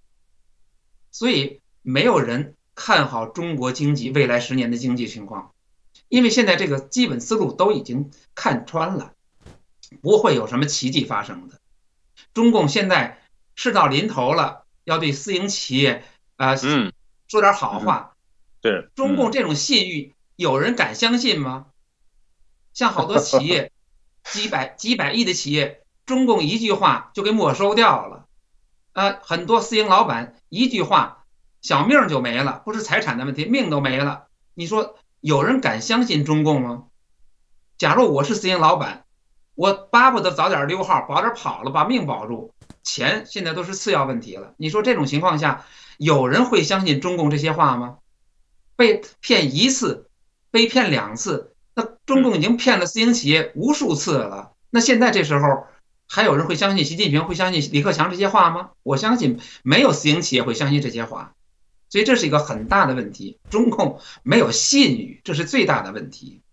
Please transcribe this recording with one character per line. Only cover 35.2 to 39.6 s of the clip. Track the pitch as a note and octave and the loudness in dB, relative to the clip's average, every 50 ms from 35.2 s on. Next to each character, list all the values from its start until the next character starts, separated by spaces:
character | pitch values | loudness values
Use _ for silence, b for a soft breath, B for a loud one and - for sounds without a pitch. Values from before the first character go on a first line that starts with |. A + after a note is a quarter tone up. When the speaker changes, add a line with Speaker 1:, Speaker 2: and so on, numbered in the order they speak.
Speaker 1:
有 | - D3 D3 C#3 | -2 0 2 2
人 | D3+ G#3 C4 B3+ | 2 2 0 0
敢 | - B2+ A2 A2+ | 0 -2 -2 -2
相 | A2+ - A3+ A#3+ - | -4 -2 0 0 0
信 | A#3 F3 D3 C#3+ | 0 0 -2 0
中 | D3+ D#3 D3+ D3+ | 0 0 2 2
共 | D#3 D3+ C3+ | 2 2 0
吗？ | B2+ A#2+ A#2+ B2 - _ _ _ _ _ _ _ - - _ _ _ _ _ _ _ _ _ - | 0 -4 -8 -12 -14 _ _ _ _ _ _ _ -20 -20 _ _ _ _ _ _ _ _ _ -2
假 | - D3 D#3+ | 2 2 4
如 | A#3 B3+ F#3+ D3 | 6 4 4 4
我 | C#3 C#3+ | 0 0
是 | - A3+ | 0 -2
私 | G#3 - F#3 | -2 0 0
营 | F#3 F3 | 0 4
老 | D#3+ D#3 F3+ | 4 4 4
板， | E3 C#3+ - - - _ _ _ _ _ _ _ _ _ _ _ | 2 0 -6 -8 -14 _ _ _ _ _ _ _ _ _ _ _
我 | - | -2